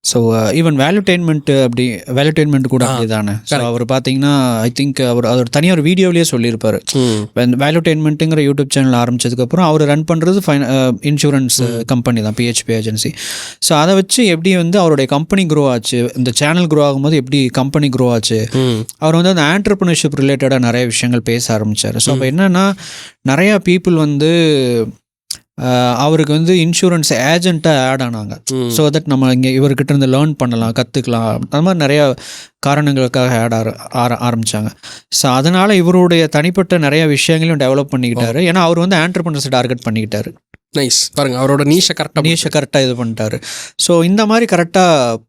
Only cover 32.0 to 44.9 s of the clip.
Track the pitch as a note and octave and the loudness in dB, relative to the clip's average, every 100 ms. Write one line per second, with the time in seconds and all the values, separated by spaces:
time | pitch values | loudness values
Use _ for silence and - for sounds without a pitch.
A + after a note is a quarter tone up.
32 | C#3+ B2+ - - - _ C#3 C#3+ D3 C#3 | 2 0 -10 -18 -20 _ -2 0 2 0
33 | B2+ C3+ B2+ B2+ A#2 A2+ A2 - - B2+ | 0 0 0 0 0 -2 -4 -6 -8 -2
34 | A#2+ A#2 B2 A#2 A2 G#2+ G#2+ - - - | -2 0 -2 -2 -4 -4 -6 -8 -20 -20
35 | _ - C#3 B2+ D3+ F#3 G3+ G3 E3+ F3+ | _ -2 0 2 2 2 2 2 4 4
36 | F3+ E3+ D#3 D3+ E3 F3+ F#3 F3+ D3 D3+ | 4 4 2 0 0 -2 0 0 2 2
37 | D#3+ C#3 - D#3+ E3 D3+ C3 C3+ C#3+ C3 | 2 0 0 0 0 0 2 0 0 -2
38 | B2 A#2 A#2 B2+ F3+ F#3 E3+ E3+ F3+ F3+ | -2 -2 -2 0 0 2 2 2 2 0
39 | E3 F3+ E3+ D3+ C3+ B2+ A#2+ B2 A#2 A2 | 0 -2 -4 -4 -2 -2 -2 -4 -4 -4
40 | G#2+ G#2 - - _ - _ D#3 C3 - | -4 -6 -6 -12 _ -20 _ -4 0 -2
41 | - - C#3 B2 C3+ C#3 C#3+ E3+ - E3+ | -2 -2 -2 0 0 2 2 2 2 -2
42 | D3 D#3 D#3 E3 D#3 D3+ C3+ C#3+ C3 B2 | -4 -2 0 -2 -2 -2 0 0 0 -2
43 | A#2 A2 G#2+ - - - - - - E3+ | -4 -4 -6 -6 -10 -14 -14 -6 0 2
44 | E3+ G3+ G#3+ A3 A#3 F3 E3+ F#3+ F3+ | 2 2 2 2 2 0 0 2 4